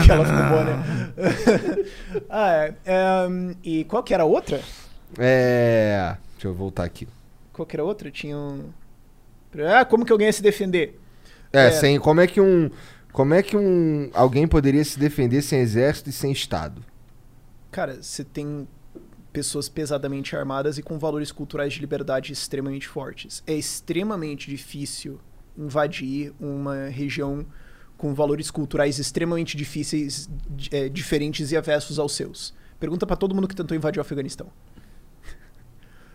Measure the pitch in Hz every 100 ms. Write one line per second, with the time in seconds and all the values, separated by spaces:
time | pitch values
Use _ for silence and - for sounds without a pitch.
0 | 160 160 151 147 143 156 139 127 156 156
1 | 120 - 180 - - 202 359 302 392 -
2 | - 415 - 214 202 160 156 - 190 185
3 | 190 190 180 185 180 175 165 160 156 208
4 | - 190 156 254 - 143 - - - -
5 | - - 127 131 127 123 120 113 107 101
6 | 87 95 - - 98 90 95 92 87 -
7 | - - - - - - 160 156 160 208
8 | 143 - 147 147 143 139 151 - - -
9 | - - - - - 151 156 233 254 226
10 | 233 214 214 - 202 202 190 175 151 -
11 | - - - - - 139 131 156 147 143
12 | - 165 180 - 190 180 151 - - -
13 | - - 135 175 196 208 196 180 160 151
14 | 139 - 127 123 160 160 139 143 151 135
15 | 147 147 123 135 143 139 120 110 135 147
16 | - - 139 135 - 87 78 - - -
17 | - - - - - - - - 151 127
18 | - - 139 - 147 147 139 - - -
19 | - - - 143 139 147 - - 147 143
20 | 139 139 135 156 139 135 143 147 - 156
21 | 156 151 147 - 143 151 143 165 143 139
22 | 139 131 131 135 - 135 135 139 - 151
23 | 135 - - - - 156 - - - 165
24 | 208 196 156 143 - 139 - 151 139 -
25 | - 139 - - - - 147 147 147 -
26 | 131 139 143 143 147 139 143 139 135 127
27 | 139 143 139 143 143 - - - - -
28 | 147 139 143 147 147 - 139 151 143 139
29 | 135 - 165 170 160 143 143 151 147 156
30 | 139 - - - - 139 - 143 135 160
31 | - 151 147 151 139 156 156 147 - 151
32 | 147 - - - - - - - 156 175
33 | 185 175 196 196 185 - 160 160 151 156
34 | 143 143 135 - - - - - - -
35 | - - - - - - - - - -
36 | -